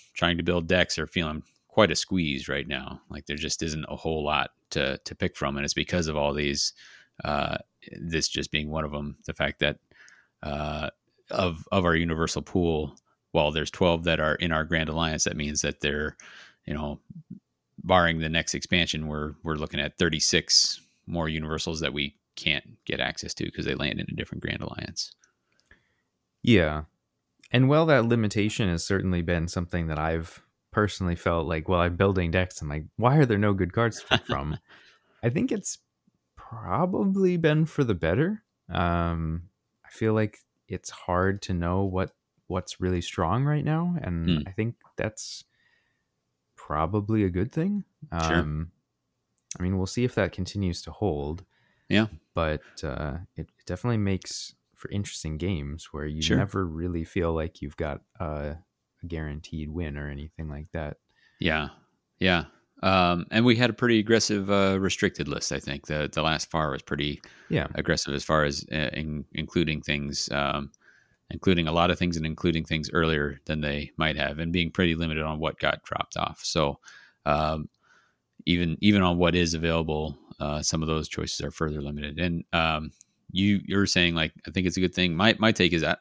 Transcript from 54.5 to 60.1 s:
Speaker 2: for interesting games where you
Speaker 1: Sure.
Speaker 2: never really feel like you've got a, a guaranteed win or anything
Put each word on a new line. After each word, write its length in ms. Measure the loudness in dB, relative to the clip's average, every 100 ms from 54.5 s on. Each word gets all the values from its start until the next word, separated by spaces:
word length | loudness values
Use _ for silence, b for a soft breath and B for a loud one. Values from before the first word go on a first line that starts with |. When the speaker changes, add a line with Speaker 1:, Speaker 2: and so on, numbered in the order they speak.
| _ _ _
Speaker 2:
for 140 | -8
interesting 460 | -6 -6 -6 -6 -4
games 540 | -2 -2 -4 -10 -10
where 140 | -8 -6
you 160 | -2
Speaker 1:
Sure. 160 | 2 2
Speaker 2:
never 280 | 2 -2 -4
really 380 | -2 -4 -4
feel 300 | -4 0 0
like 280 | 0 -2 -6
you've 140 | -12 -6
got 240 | -6 -6 _ -10
a, 380 | -6 -4 -6 -8 _ _ _ _
a 20 | -10
guaranteed 600 | -6 -6 -8 -10 -8 -6
win 280 | -4 -6 -6
or 120 |
anything 400 | -8